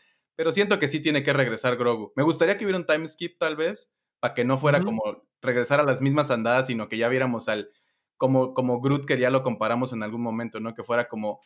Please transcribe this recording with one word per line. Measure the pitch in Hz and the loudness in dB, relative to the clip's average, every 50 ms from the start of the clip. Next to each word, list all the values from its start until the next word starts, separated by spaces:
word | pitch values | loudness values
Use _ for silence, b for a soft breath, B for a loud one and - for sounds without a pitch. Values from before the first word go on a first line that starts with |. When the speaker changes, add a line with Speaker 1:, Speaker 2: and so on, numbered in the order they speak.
| b b b b b b _ | b b b b b b _
Speaker 1:
pero | - 160 165 | -4 -2 0
siento | 160 196 208 190 208 196 | 2 2 2 2 2 2
que | - 139 | 0 0
sí | 151 151 | 0 -2
tiene | 135 156 147 143 | 0 0 0 0
que | 139 147 | 2 2
regresar | 143 139 131 117 110 104 - 123 123 | 2 2 2 0 -2 -2 -2 0 0
Grogu. | 120 120 120 117 110 104 - - | 2 2 0 0 0 -4 -6 -2
Me | 131 147 | 0 0
gustaría | 165 156 139 165 170 202 196 | 2 2 2 2 2 2 0
que | 220 | -2
hubiera | 196 185 180 | -2 -2 -2
un | 160 | 0
time | - 156 156 165 156 | 0 0 0 -2 -6
skip, | - - 170 165 _ - | -10 -10 -10 -8 _ -2
tal | 170 160 151 | -2 -2 0
vez, | 151 160 180 208 - - _ _ _ _ _ _ _ | -2 -2 -2 -4 -6 -12 _ _ _ _ _ _ _
pa' | - 123 - | -4 -2 0
que | 127 120 | 0 0
no | 127 135 131 | 2 2 2
fuera | 143 147 147 143 | 4 4 4 4
Speaker 2:
Ujú. | 185 | 2
Speaker 1:
como | 214 110 113 107 104 - - _ _ _ _ | 0 -2 -4 -4 -6 -6 -10 _ _ _ _
regresar | - 127 120 123 120 117 143 147 | -4 -2 0 0 2 2 4 4
a | 147 | 4
las | 139 123 123 | 4 2 2
mismas | 135 139 139 151 143 135 | 2 2 2 2 2 0
andadas, | 127 113 110 117 123 131 131 | 0 0 2 2 2 2 2
sino | 135 120 113 104 - | 0 -2 -4 -6 -6
que | 110 110 | -2 -2
ya | 113 120 | 0 2
viéramos | 131 127 131 127 117 110 - 117 | 2 2 0 0 -2 -4 -4 -4
al, | 107 107 - - b b b b b b b b _ - | -4 -4 -6 -8 b b b b b b b b _ 0
como, | 135 131 135 131 131 131 131 | 2 4 4 4 2 2 0
como | 131 123 123 123 120 | -2 0 0 0 0
Groot, | 127 139 143 143 139 | 0 0 0 0 0
que | - 143 127 | -2 0 2
ya | 123 127 | 2 2
lo | 135 131 | 2 2
comparamos | 131 127 113 - 110 110 117 120 127 117 | 0 -2 -2 -2 -2 0 0 0 -2 -4
en | 120 110 | -4 -6
algún | 107 107 113 117 | -8 -6 -6 -6
momento, | 120 117 110 113 117 113 - 107 | -6 -4 -4 -6 -6 -8 -8 -10
¿no? | 110 113 110 | -10 -10 -10
Que | - 107 | -10 -6
fuera | - 117 120 117 - | -2 -2 -2 -2 -2
como | 113 110 107 104 101 - _ | -4 -8 -6 -6 -8 -10 _